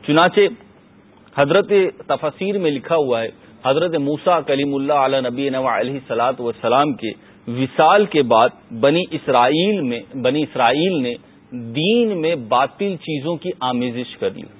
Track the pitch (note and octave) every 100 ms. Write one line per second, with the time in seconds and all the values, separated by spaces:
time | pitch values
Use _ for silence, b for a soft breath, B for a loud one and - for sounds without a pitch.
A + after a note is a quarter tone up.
0 | - D3+ F3+ G3+ G3 - - _ _ _
1 | _ _ _ - C#3+ F3+ - G3+ F#3 -
2 | - C3+ D#3 - F#3+ G3+ E3 C#3 - E3
3 | C#3 A#2 A2+ - B - B2+ C#3 F3 E3
4 | C#3 D3 - E3+ D3 C#3 C#3+ C#3 C#3 D3
5 | C3 C3+ B2+ B2 C#3 C3 C3 G#2+ B2 C#3
6 | C3 A#2 A#2+ B2 A#2+ A2+ A#2 B2+ D3 A2+
7 | A2+ - B B - B2 C3+ - D#3+ G3+
8 | G#3 D#3 B2 A2+ B2 - _ A#2 C3+ E3
9 | F#3 D#3+ - B2 B2+ D3+ F#3+ G#3 C3 A#2
10 | - C#3 B2 D3 D3 B2+ A#2+ C#3 F3+ E3+
11 | B2 A#2 b b _ B2 A#2 A#2+ E3+ A#3+
12 | A3+ F#3 D#3+ E3 A2 B2 C#3 - G3+ F3
13 | - D3 C#3+ E3+ F3+ - B2+ B2 B2 A#2+
14 | A#2+ - G2 - - -